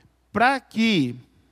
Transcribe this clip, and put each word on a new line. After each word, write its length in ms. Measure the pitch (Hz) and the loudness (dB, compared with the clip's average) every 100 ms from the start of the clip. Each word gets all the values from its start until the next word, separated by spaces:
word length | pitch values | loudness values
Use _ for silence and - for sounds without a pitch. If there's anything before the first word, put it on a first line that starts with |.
| _ _ _ | _ _ _
pra 260 | 208 247 269 | 0 0 0
que 560 | - 220 226 190 127 120 - _ _ | -6 -2 0 0 -2 -6 -20 _ _